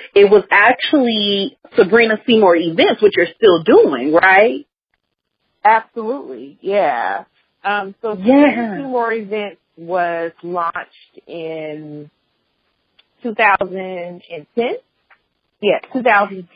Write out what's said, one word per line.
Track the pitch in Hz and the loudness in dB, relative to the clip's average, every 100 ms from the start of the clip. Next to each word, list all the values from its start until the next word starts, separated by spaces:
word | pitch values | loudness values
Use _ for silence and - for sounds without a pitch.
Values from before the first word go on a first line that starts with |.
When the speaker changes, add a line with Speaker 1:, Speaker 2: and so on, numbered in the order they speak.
| - | -2
Speaker 1:
It | 202 202 | 4 6
was | 208 196 | 6 4
actually | 196 214 247 - 302 240 214 202 202 196 - _ - | 2 2 2 0 0 0 -2 -2 -2 -4 -10 _ 0
Sabrina | 185 226 226 220 - | 2 4 2 0 0
Seymour | 226 196 170 | 4 4 4
Events, | 165 165 381 240 | 2 0 0 2
which | 403 185 | 2 2
you're | 170 - | -2 2
still | 214 170 | 2 4
doing, | 160 330 440 131 135 | 4 4 4 2 0
right? | 160 190 190 226 269 - _ _ _ _ _ _ _ _ _ | 2 4 4 4 0 -10 _ _ _ _ _ _ _ _ _
Speaker 2:
Absolutely, | 208 226 - - 220 277 - 127 135 - | 2 2 0 -10 -8 -8 -10 -16 -18 -14
yeah. | 180 202 165 120 95 98 - _ _ _ | -4 -2 0 -2 -4 -6 -10 _ _ _
Um, | 196 208 196 202 | -6 -6 -8 -10
so | 226 208 | -10 -4
Speaker 1:
Yeah. | |
Speaker 2:
Sabrina | 196 277 294 226 226 190 | 2 4 4 2 -6 -8
Seymour | 269 254 233 | -6 -4 -4
Events | 226 202 214 202 175 _ - | -6 -6 -8 -8 -12 _ -20
was | 165 185 175 170 165 165 | -8 -4 -4 -4 -8 -10
launched | 170 175 170 175 - _ _ - - | -10 -6 -6 -8 -14 _ _ -20 -18
in | 170 160 160 156 151 151 147 151 _ _ _ _ _ _ _ _ _ _ _ | -14 -12 -10 -12 -12 -14 -16 -18 _ _ _ _ _ _ _ _ _ _ _
two | 247 | -10
thousand | 214 214 190 190 185 185 185 175 175 - | -2 0 0 -2 -8 -10 -10 -12 -14 -18
and | 170 147 | -18 -10
ten. | - 240 466 - _ _ _ _ _ _ _ | -6 -6 -6 -14 _ _ _ _ _ _ _
Yeah, | 208 165 - | -2 -2 -4
two | 262 | -4
thousand | 240 208 202 190 175 | 0 0 0 -6 -16